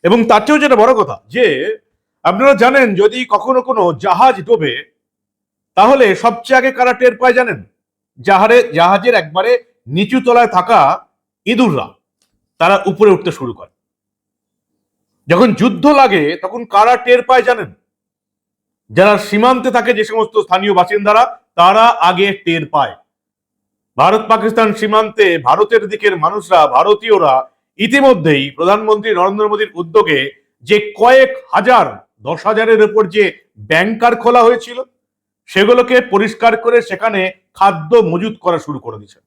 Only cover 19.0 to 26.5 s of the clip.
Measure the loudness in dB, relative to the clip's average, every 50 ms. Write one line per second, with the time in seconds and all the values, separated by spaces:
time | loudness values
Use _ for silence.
19 | 2 2 2 0 -2 -4 -2 0 2 2 0 0 -2 -2 -2 -2 -2 -2 -2 -2
20 | -4 -4 -2 -4 -4 -2 -2 -4 -2 0 -2 -2 -2 0 0 0 0 0 -2 -4
21 | 0 2 2 2 2 0 -4 _ _ _ _ 2 2 4 4 4 2 2 2 2
22 | 0 0 0 0 -2 -2 -4 -6 _ -4 -4 -4 -6 -4 -4 -4 -4 -4 -8 _
23 | _ _ _ _ _ _ _ _ _ _ _ _ _ _ _ _ _ _ _ 0
24 | 0 2 2 0 0 0 -2 0 0 -2 0 0 0 -2 -2 -4 -4 -2 0 -2
25 | -2 -2 -2 0 0 0 0 -2 0 0 0 0 0 0 0 -2 -2 -2 -10 -2
26 | -2 -2 -2 0 -4 -4 -4 -6 -4 0